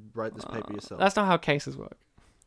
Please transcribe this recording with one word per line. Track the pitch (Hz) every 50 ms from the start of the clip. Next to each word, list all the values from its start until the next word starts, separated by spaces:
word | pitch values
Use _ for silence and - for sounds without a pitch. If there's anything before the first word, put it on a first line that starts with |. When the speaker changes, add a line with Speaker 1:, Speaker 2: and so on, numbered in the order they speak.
| 107 107 -
Speaker 1:
write | 113 110 110 107
this | 107 -
paper | - 120 110 - -
Speaker 2:
Uh, | 104
Speaker 1:
yourself?" | 101 - - 101 -
Speaker 2:
that's | 185 196 -
not | 214 202
how | 190 175 156
cases | - 156 143 143 - 139 135 -
work. | - - - _ _ _ _ _ _ _ _ _ _